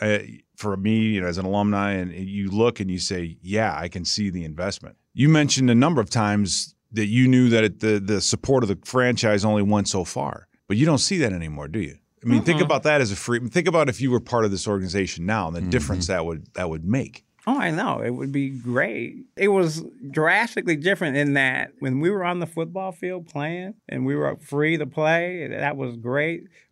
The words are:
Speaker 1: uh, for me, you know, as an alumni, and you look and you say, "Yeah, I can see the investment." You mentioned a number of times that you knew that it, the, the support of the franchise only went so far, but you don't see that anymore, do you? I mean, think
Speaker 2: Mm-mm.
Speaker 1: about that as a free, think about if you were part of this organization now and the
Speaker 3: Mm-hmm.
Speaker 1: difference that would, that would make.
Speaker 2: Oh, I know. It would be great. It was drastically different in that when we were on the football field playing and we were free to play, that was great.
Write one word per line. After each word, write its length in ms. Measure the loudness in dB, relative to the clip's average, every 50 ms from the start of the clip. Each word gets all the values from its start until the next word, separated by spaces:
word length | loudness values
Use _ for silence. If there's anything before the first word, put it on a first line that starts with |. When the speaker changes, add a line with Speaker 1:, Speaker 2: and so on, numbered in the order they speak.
Speaker 1:
uh, 180 | -2 0 0 0 -2 -6 -18 -20 _ _ _
for 180 | -8 -6 -6 -4
me, 220 | -2 0 0 2
you 240 | 2 2 2 0 0
know, 60 | -2
as 100 | -2 -2
an 80 | -2 -2
alumni, 460 | -2 0 2 2 2 2 0 0 0 -2
and 180 | -2 -4 -6
you 380 | -8 -10 -10 -8 -6 -4 -4 -2
look 300 | 2 2 2 2 2 0
and 100 | -4 -4
you 80 | -4
say, 400 | -4 -4 -4 -4 -4 -6 -8 -10 -12 -8
"Yeah, 340 | -4 0 0 0 0 -2
I 100 | -4 -6
can 160 | -8 -8 -6 -6
see 280 | -4 -4 -2 -2 -4
the 120 | -4 -6 -8
investment." 520 | -8 -8 -6 -6 -6 -6 -8 -12 -18 -20 _ _ _ 0
You 160 | 4 6 6
mentioned 400 | 6 6 4 2 2 2 4 6
a 60 | 6
number 260 | 6 6 6 4 2
of 80 | 0 0
times 640 | 0 0 2 2 2 2 2 0 0 -4 -6 -8 _ _ _ _ -4
that 120 | -4 -2
you 220 | 2 4 4 6
knew 220 | 6 6 6 6 6
that 140 | 6 6 4
it, 160 | 4 2 0
the, 180 | 0 2 2 2
the 200 | 2 0 0 0
support 440 | 0 0 -2 -2 0 2 2 2 2
of 60 | 2
the 100 | -2 -4 -4
franchise 600 | -2 0 2 2 2 2 2 2 2 2 2 2
only 160 | 2 2 2
went 260 | 2 2 2 2 2 0
so 160 | -2 -2 -4
far, 420 | -4 -4 -6 -6 -6 -6 -10 -14 _ _ _ _
but 100 | -2 0
you 100 | 2 4
don't 100 | 4 4
see 220 | 2 2 0 0 0
that 140 | 0 0 -2
anymore, 340 | -4 -6 -8 -10 -10 -10
do 140 | -8 -6 -6
you? 160 | -6 -6 -8 -16 _ _ _ _ 0
I 40 |
mean, 140 | 2 2 4
think 200 | 4 2 2 2
Speaker 2:
Mm-mm. 40 | 2
Speaker 1:
about 160 | 2 0 2 2
that 160 | 2 4 4
as 120 | 2 0
a 40 | -2
free, 320 | -6 -4 -2 -2 -2 -2
think 200 | -2 -2 0 0
about 220 | 2 2 2 2 2
if 120 | 0 -2
you 80 | 0 0
were 100 | 0 0
part 240 | 0 0 0 2 2
of 60 | 2
this 180 | 0 -2 -2
organization 600 | -2 -2 -2 -2 -2 0 0 0 -2 -2 -6 -4
now 180 | -2 -2 0 -2
and 80 | -2 -4
the 40 | -4
Speaker 3:
Mm-hmm. 100 | -4 -2
Speaker 1:
difference 380 | -2 -2 0 -2 -4 -2 -2
that 180 | -2 0 -2 -2
would, 220 | -2 -6 -8 -10 -12 -8
that 140 | -6 -4 -4
would 120 | -4 -4 -2
make. 400 | -2 -2 -2 -2 -4 -10 -20 _ _ _ _ -4
Speaker 2:
Oh, 120 | -2 -2 0
I 100 | 0 -2
know. 320 | -2 -2 -2 -2 -2 -4
It 80 | -4 -4
would 220 | -4 -4 -6 -4
be 180 | -2 -2 -2 -4
great. 680 | -4 -8 -6 -2 -2 0 0 -2 -4 -6 -8 -10 -12 -16 -18 _ -4
It 120 | 0 2 4
was 340 | 4 4 4 2 0 -4 -10 -14 -16 -16 -12 -6
drastically 640 | -2 0 2 4 4 2 2 0 -2 -4 -2 0 0
different 380 | 0 2 0 0 0 0 0 2
in 160 | 2 2 2 4
that 400 | 2 2 2 0 -2 -4 -6 -8
when 220 | -6 -4 -2 0 0
we 100 | 2 0
were 140 | 0 0 -2
on 160 | -2 -2 -2
the 80 | -4
football 440 | -6 -4 -6 -6 -6 -6 -8 -8 -8
field 360 | -8 -8 -8 -8 -8 -8 -10
playing 480 | -10 -8 -6 -4 -4 -6 -6 -8 -10 -14 _ _
and 160 | -8 -6 -4 -2
we 120 | -2 0
were 200 | 0 0 -2 -4
free 400 | -6 -8 -6 -2 0 0 0 0
to 100 | -2 -4
play, 600 | -4 -4 0 2 2 2 2 0 -2 -6 -8 -8
that 300 | -8 -6 -4 -4 -4 -4
was 180 | -4 -6 -8 -8
great. 480 | -8 -6 -2 -2 0 0 -2 -4 -6 -10 -16 _ _ _ _